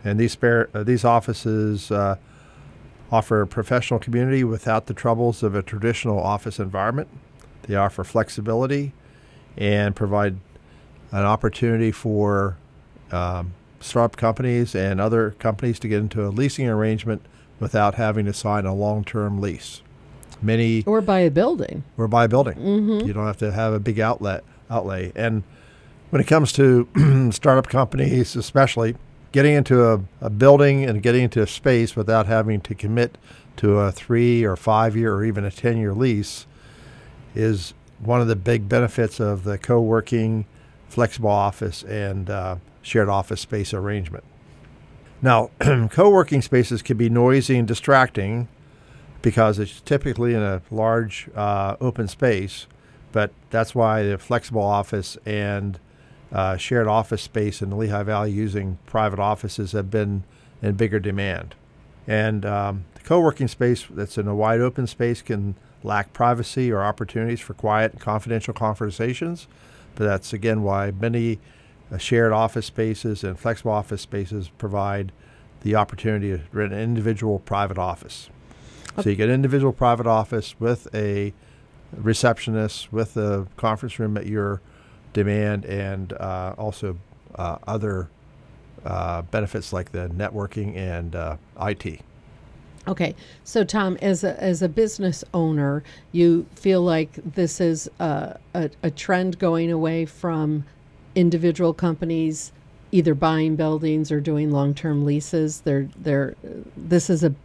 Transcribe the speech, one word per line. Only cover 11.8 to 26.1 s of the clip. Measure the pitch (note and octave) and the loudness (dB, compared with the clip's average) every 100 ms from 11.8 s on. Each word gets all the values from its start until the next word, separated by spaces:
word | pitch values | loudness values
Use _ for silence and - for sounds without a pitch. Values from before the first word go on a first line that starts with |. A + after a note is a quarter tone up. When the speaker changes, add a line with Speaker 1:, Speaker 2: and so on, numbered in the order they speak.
| A2+ | 0
Speaker 1:
for, | G#2+ A#2 G#2+ G#2 G2+ G2 F2 - - - - - | -2 -2 0 2 2 0 -4 -16 -20 -20 -20 -8
um, | F2+ F2+ F2+ F2+ F2+ - - | -4 -4 -4 -8 -12 -20 -18
startup | - B2 A#2 | -4 0 0
companies | - A2+ A2 B2+ A#2+ A#2+ | 2 0 0 0 0 0
and | F#2+ G2 F#2+ | 0 0 0
other | G#2+ A2+ G#2+ | 2 2 0
companies | G2+ A2+ G#2 B2 A2+ | 0 -2 0 -2 -4
to | A2 | -2
get | G#2 | 0
into | G#2+ A2+ | 0 -2
a | G2+ | -2
leasing | G#2 C#3 C3+ B2+ | 0 -2 0 -2
arrangement | G#2+ A2 G#2+ A2+ G#2+ - - - - | 0 0 0 -2 -6 -8 -20 -20 -8
without | G#2 G#2+ G#2 | -2 2 2
having | G2+ A2 G#2+ | 2 0 0
to | G2+ | -2
sign | G2+ G#2+ G#2 | -2 -2 -2
a | F#2+ | -2
long-term | G2 G#2 G#2+ G2+ A2+ G#2 G2+ | -2 -2 -2 -4 -4 -2 -2
lease. | G2+ - - - - - - - - - | -4 -6 -12 -18 -20 -20 -20 -20 -20 -4
Many | G#2 A2+ A#2 A2+ | 0 2 2 2
Speaker 2:
Or | G#2+ A3 | 2 2
buy | G3 F#3+ | 4 4
a | F3 | 6
building. | D3 A#3+ D4+ - - - - | 4 2 0 -4 -8 -10 -4
Speaker 1:
Or | A2+ | 2
buy | A#2 | 4
a | A#2 | 6
building. | B2 C3 F2 | 4 2 0
Speaker 2:
Mm-hmm. | E3 G3+ G#3+ G#3+ A3 | 0 2 2 0 -2
Speaker 1:
You | |
don't | G#2 | -2
have | G#2+ G2+ | -4 -2
to | G#2+ | -2
have | G2 A2+ | 0 0
a | G#2+ | 0
big | G#2 G#2+ | 0 0
outlet, | A2 - G2+ F#2+ - - - | 0 0 -2 -4 -10 -20 -4
outlay. | A2+ F#2+ F#2+ F#2 | -4 -2 -6 -6
And | - A2+ A2 - - - - - - | -2 -2 -2 -4 -18 -20 -20 -20 -20
when | - | -2